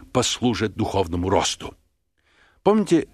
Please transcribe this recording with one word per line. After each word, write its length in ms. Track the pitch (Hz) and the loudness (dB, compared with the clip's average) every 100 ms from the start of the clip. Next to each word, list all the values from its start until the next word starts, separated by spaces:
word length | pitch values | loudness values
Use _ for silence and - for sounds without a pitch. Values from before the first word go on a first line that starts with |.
| - | -4
послужит 640 | 127 - - 120 98 107 101 | -2 -2 -2 -2 0 -4 -2
духовному 520 | 101 98 85 87 92 | -2 -2 -2 -2 0
росту. 460 | 92 - - - - _ _ _ _ _ _ _ _ | 0 0 -6 -12 -16 _ _ _ _ _ _ _ _
Помните, 460 | 190 214 202 165 - | 2 2 2 0 0